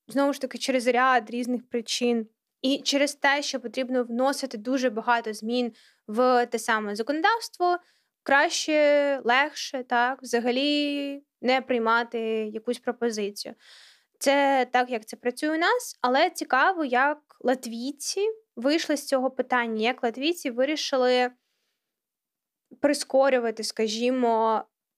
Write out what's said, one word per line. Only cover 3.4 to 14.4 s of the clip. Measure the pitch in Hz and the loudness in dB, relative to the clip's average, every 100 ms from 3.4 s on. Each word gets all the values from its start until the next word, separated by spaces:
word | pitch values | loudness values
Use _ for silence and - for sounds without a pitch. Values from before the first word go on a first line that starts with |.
що | 285 262 | -2 -6
потрібно | 233 220 254 254 | -6 -6 -2 -2
вносити | 240 233 262 269 262 233 | -2 0 0 0 -6 -8
дуже | 214 269 254 | -4 0 0
багато | 214 220 233 233 | -2 0 0 0
змін | 214 220 247 240 226 _ _ - | -8 -4 -2 -2 -6 _ _ -6
в | 214 254 247 240 | 2 4 4 2
те | 233 | -2
саме | 226 220 214 208 | 0 -2 -2 -4
законодавство, | 226 302 381 466 - - 359 349 _ _ _ _ - | -4 0 0 0 -4 -2 0 0 _ _ _ _ 2
краще, | 277 330 - - 302 294 294 285 277 | 4 4 0 0 2 4 4 2 0
легше, | - 254 294 - - 269 | 2 2 2 -4 -10 -8
так, | 247 240 240 269 | -2 0 0 -2
взагалі | 247 240 240 247 285 294 294 285 285 277 285 _ | -4 -2 0 0 0 0 0 -2 -6 -8 -14 _
не | 233 262 | 0 0
приймати | 254 247 226 233 233 233 226 220 220 | 0 -2 2 0 0 -4 -4 -4 -4
якусь | 214 220 247 | -6 -6 -6
пропозицію. | - 240 240 214 202 208 - - - - - _ _ - | -6 -4 -4 -4 -6 -8 -14 -16 -20 -20 -20 _ _ -4
Це | 269 277 | 0 2